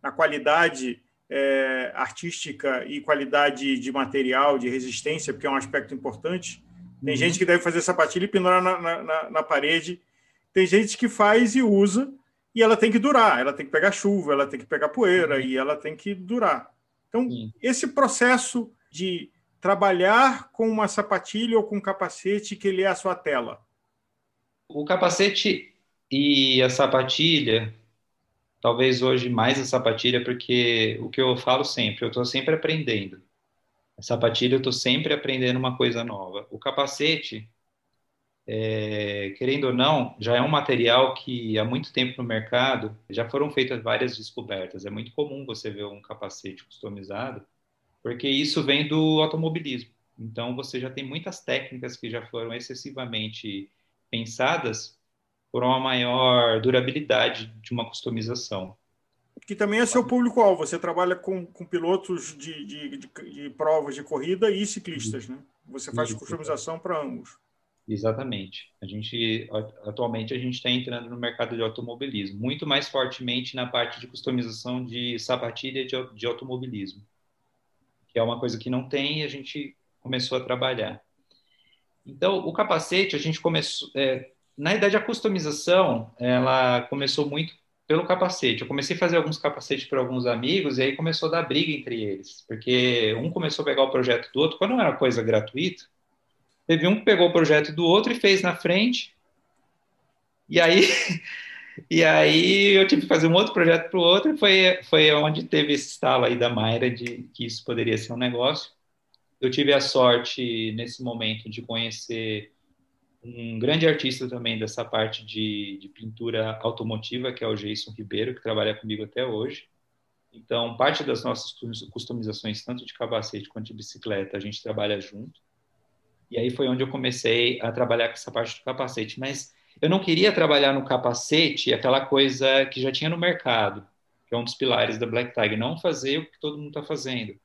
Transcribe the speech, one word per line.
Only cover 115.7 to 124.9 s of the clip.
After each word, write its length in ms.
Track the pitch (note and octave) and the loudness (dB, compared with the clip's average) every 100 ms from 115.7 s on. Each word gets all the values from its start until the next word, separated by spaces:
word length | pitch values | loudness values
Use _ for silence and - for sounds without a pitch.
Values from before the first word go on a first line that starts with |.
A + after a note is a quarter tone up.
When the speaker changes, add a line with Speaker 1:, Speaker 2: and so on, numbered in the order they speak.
| G2 | -12
Speaker 2:
de 80 | G2 | -16
pintura 720 | _ A2+ A2 A#2 A2+ A2 A2 | _ -16 -10 -6 -4 -4 -4
automotiva, 720 | A2+ A2 A2+ A2 A2 B2 B2+ | -6 -4 -6 -6 -6 -6 -6
que 120 | B2 | -6
é 20 | A2+ | -4
o 60 | |
Jason 380 | G#2+ G#2 G#2+ - | -4 -6 -8 -10
Ribeiro, 420 | G#2+ G#2 G#2 A2+ | -14 -8 -6 -6
que 80 | B2+ | -6
trabalha 320 | - G#2+ G#2+ | -4 -2 -2
comigo 300 | G#2 A2 G#2+ | -4 -6 -8
até 200 | G#2 A#2+ | -8 -6
hoje. 440 | B2+ G#2+ B2+ - - _ _ _ _ _ _ | -4 -4 -6 -8 -20 _ _ _ _ _ _
Então, 440 | A2+ _ A#2+ A#2 A#2 | -20 _ -4 -4 0
parte 280 | C3 - | 0 0
das 200 | C3+ A#2 | -2 -4
nossas 280 | B2+ A2+ - | -4 -6 -8
cus-, 360 | - A#2 A2+ - | -12 -12 -12 -12
customizações, 760 | - A2 A#2+ G#2+ G#2+ A2+ G#2 | -14 -10 -8 -8 -8 -8 -8
tanto 220 | - B2 - | -10 -12 -12
de 80 | |
capacete 540 | - A#2 A2+ G#2 G#2+ G2 | -10 -6 -4 -6 -12 -14
quanto 180 | - A2 | -14 -14
de 60 | |
bicicleta, 640 | G#2+ A2 - - G2+ F#2+ G2+ | -14 -18 -14 -6 -6 -6 -8
a 40 | |
gente 220 | G2+ G#2+ | -10 -12
trabalha 380 | A#2 G#2+ G#2 | -8 -4 -2